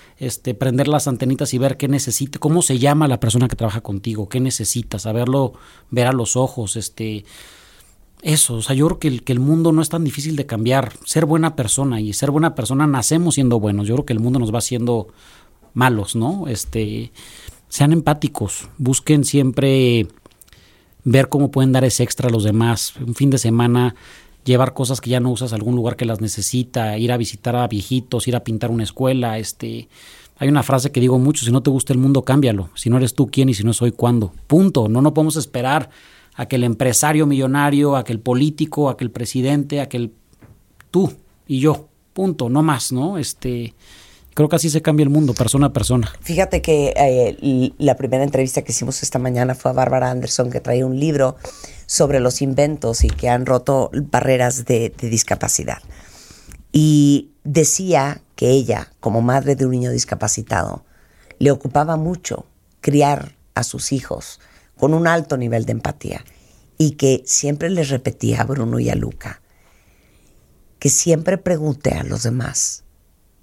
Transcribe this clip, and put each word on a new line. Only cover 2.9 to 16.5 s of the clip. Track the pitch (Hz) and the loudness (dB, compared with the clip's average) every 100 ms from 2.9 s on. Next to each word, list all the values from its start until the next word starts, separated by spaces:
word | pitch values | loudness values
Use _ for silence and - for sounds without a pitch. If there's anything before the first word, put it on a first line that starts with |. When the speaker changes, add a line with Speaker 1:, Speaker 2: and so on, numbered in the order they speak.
| 147 151 | 4 2
Speaker 1:
la | 117 | 0
persona | 113 120 123 | 2 2 2
que | - | 0
trabaja | 113 110 | -4 -4
contigo, | - 98 113 107 98 | -8 -8 -6 -6 -4
qué | 127 | -2
necesita, | 131 - 107 120 - 101 | -2 -2 -4 -4 -6 -6
saberlo, | 110 110 123 139 127 - - - _ | -4 -2 0 0 0 -4 -20 -20 _
ver | 120 120 | 0 2
a | |
los | 131 110 127 | 0 0 0
ojos, | 131 - 101 113 | -2 -4 -8 -8
este, | - - 110 107 95 - - - - - - _ _ - | -10 -8 -8 -8 -12 -20 -20 -20 -20 -20 -20 _ _ -10
eso, | - 156 - 113 | -2 2 2 0
o | |
sea, | 107 | -2
yo | 135 156 | 2 2
creo | 175 | 2
que | 156 | -2
el, | 123 | -4
que | - | -2
el | 123 | 0
mundo | 139 160 165 | 2 4 4
no | 156 | 2
es | 151 | 0
tan | 170 151 | -2 -4
difícil | - 151 147 | -4 -6 -6
de | 139 | -4
cambiar, | 113 113 131 127 - - | -2 2 2 0 -8 -4
ser | 156 160 | 0 2
buena | 160 160 156 | 2 0 -2
persona, | 110 - 139 113 | -2 -2 0 -2
y | 107 | -4
ser | 98 143 | -2 0
buena | 147 160 147 | 2 0 -2
persona | 113 135 151 | -4 0 0
nacemos | 135 - 160 175 143 | 0 0 0 0 2
siendo | 127 117 | 2 2
buenos, | 104 101 104 | 0 0 0
yo | 123 | -2
creo | 139 | -2
que | |
el | 110 | -2
mundo | 117 131 | 0 0
nos | 110 | 0
va | 113 | -2
haciendo | - 123 120 117 101 - - - _ _ _ | -4 -4 -2 -2 -4 -16 -20 -20 _ _ _
malos, | 117 127 110 95 113 | 0 0 0 -2 -4
¿no? | 120 196 | -4 -4
Este, | 156 | -6